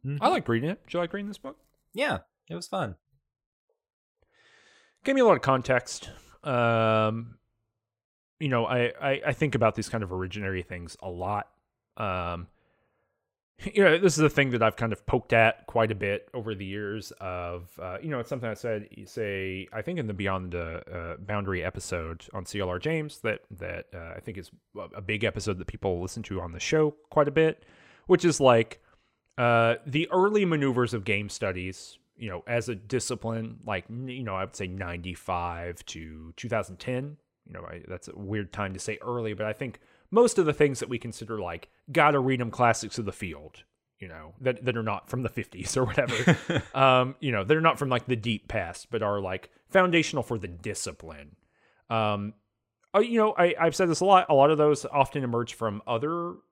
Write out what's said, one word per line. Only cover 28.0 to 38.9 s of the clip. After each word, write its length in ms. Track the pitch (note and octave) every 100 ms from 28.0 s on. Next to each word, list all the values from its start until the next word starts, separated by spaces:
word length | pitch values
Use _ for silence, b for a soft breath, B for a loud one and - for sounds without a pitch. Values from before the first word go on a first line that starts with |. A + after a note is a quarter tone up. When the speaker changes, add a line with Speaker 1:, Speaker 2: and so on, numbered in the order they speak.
| b
Speaker 2:
which 200 | F3+ F3
is, 140 | D3+
like, 400 | C3 A#2 A2+ - _ _ _ _ _ -
uh, 360 | A#2+ A#2 A#2 A#2+ -
the 200 | C#3 E3
early 340 | F#3 G3 G#3+ F#3
maneuvers 480 | D#3+ C#3 B2 A#2+
of 100 | A#2
game 240 | G2+ G2+ G#2
studies, 720 | - G#2 F#2 F#2 F2+ - - _ _
you 140 | A#2
know, 140 | F2+ -
as 240 | A#2 A2+
a 60 | G#2+
discipline, 840 | G#2 C3 - A#2+ A2+ A2+ A2+ A2+ A2
like, 200 | G2 -
n-, 180 | A#2 C3
you 160 | B2+
know, 120 | A#2 F#2+
I 80 |
would 120 | F#2+ -
say 120 | F#2+
ninety-five 1160 | F#2 F2+ F2 F2 E2+ - F2 F2 E2+ F2 F2 -
to 440 | D#2+ D#2+ D#2+ D#2+ -
two 100 | A#2+
thousand 300 | A2+ G2 F2+
ten. 400 | - B2+ C#3 D3+ _ _ _
You 60 |
know, 80 | F2+
I, 200 | E2+ E2+ -
that's 200 | F2+ -
a 80 | -
weird 380 | G2 G#2+ G2
time 200 | - G2+
to 60 | F#2+
say 200 | -